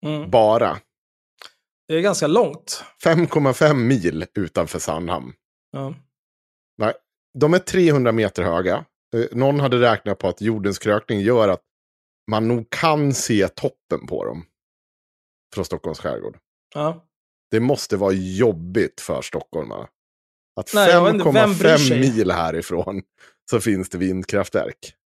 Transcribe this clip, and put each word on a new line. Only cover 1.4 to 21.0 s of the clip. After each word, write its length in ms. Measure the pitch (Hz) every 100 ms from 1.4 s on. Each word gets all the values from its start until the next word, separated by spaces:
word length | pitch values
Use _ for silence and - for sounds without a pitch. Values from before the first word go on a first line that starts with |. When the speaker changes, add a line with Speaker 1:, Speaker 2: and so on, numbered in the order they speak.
| - _ _ _ _
Speaker 1:
Det 60 | 160
är 40 |
ganska 260 | 190 180 147
långt. 580 | 190 196 151 - - - _
Speaker 2:
Fem 240 | - 165 165
komma 260 | 160 139
fem 320 | 127 156 143 117
mil 380 | 131 87 80 90
utanför 440 | - 87 - 82 87
Sandhamn. 540 | - 80 85 87 62 - _ _ _
Speaker 1:
Ja. 220 | 135 135 - _ _ _ _ _ _ _ _
Speaker 2:
Nej, 160 | 107 - _ _ _ -
de 160 | 151
är 40 | 180
trehundra 540 | - 190 170 147 123
meter 300 | 113 107 -
höga. 420 | 90 85 90 104 160 _ _ 117
Eh, 80 | 117
någon 280 | 117 135 143
hade 200 | 139 120
räknat 380 | 120 107 - 98
på 100 | 95
att 120 | 87
jordens 380 | 104 110 101 95
krökning 420 | 107 104 - 107
gör 280 | 101 120 107
att 120 | 90 _ _ _ _ _ _ -
man 180 | 107 113
nog 220 | 120 110
kan 440 | - 165 151 143
se 340 | 127 - 110 92
toppen 580 | - - - _ 80 -
på 180 | 65
dem 200 | 50 67 85 _ _ _ _ _ _ _ _ _ _
från 100 | -
Stockholms 340 | 90 85 - 76
skärgård. 380 | - 58 50 - _ _ _
Speaker 1:
Ja. 320 | 151 151 165 _ _ _ _ _
Speaker 2:
Det 100 | 110
måste 360 | 120 143 - 101
vara 160 | 98
jobbigt 880 | 95 92 92 117 87 85 95 82 -
för 220 | - 73
stockholmarna. 680 | - 80 - 82 65 50 - _ _ _ _ _ _ -
Att 100 | 107
Speaker 1:
Nej, 160 | 208 190
jag 140 | 175